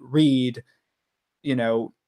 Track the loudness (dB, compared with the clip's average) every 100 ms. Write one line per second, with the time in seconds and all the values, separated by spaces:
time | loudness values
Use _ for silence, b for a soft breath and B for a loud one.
0 | -4 2 2 2 0 -6 -18 _ _ _
1 | _ _ _ _ -6 -2 0 -2 -4 _